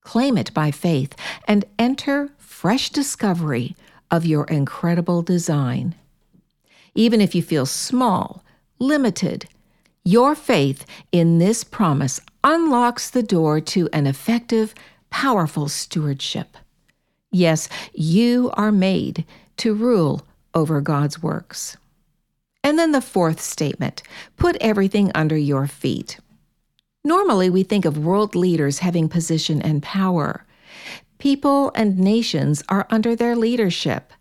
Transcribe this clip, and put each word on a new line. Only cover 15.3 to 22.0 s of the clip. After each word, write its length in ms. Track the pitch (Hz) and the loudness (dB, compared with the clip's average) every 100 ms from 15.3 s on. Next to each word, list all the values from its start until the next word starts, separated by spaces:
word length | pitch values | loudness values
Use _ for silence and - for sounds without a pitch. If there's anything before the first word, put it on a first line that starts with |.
| 226 160 - 143 | 2 0 -2 -4
stewardship. 880 | - - 175 151 139 - - - - - _ _ _ _ _ _ | -6 -6 -4 -2 -4 -6 -8 -10 -18 -20 _ _ _ _ _ _
Yes, 380 | 180 170 156 - - - | 2 4 2 -2 -14 -16
you 600 | - 156 175 240 247 247 | -6 0 2 4 2 0
are 180 | - 208 | 0 0
made 540 | 208 190 180 - - 165 - _ - | 2 2 0 -2 -6 -10 -14 _ -6
to 160 | 233 | -2
rule 480 | 208 240 220 156 143 - _ _ | 0 2 2 2 -2 -8 _ _
over 260 | 165 156 151 | -2 0 0
God's 420 | 147 147 147 156 | 0 0 0 -2
works. 540 | 160 156 - - - - _ _ | -6 -6 -10 -14 -14 -16 _ _